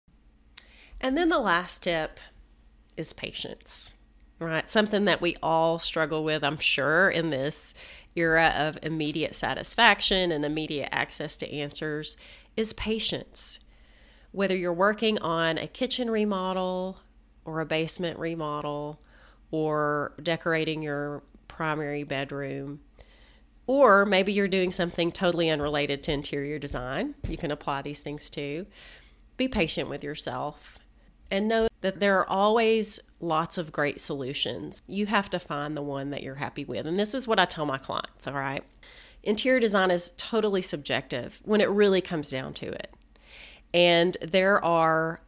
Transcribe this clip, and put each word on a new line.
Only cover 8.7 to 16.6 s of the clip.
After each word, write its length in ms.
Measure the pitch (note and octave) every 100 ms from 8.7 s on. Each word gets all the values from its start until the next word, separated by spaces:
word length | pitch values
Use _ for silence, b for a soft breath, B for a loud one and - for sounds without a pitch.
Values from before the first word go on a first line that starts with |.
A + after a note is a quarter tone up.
| -
immediate 520 | D#3 D#3+ D3+ D#3 D3+
satisfaction 1000 | - A2+ - - - A#3 G3+ - F#3+ F3+
and 100 | D3
immediate 460 | D3 D#3 D#3 D3 -
access 460 | - - - D#3 -
to 160 | -
answers 640 | D3 D3 - D#3 D3+ D3+ - B B B -
is 160 | A3
patience. 880 | - G#3+ A3 - C#3+ - - - - - b b b b b b
Whether 240 | F#3+ G3 F#3
you're 160 | F3
working 460 | E3+ G3 G#3+ A3 G#3+
on 400 | E3 E3 E3 D#3+
a 80 | -
kitchen 420 | - B3+ B3 A#3
remodel 920 | A3 G#3 F#3+ F#3 F#3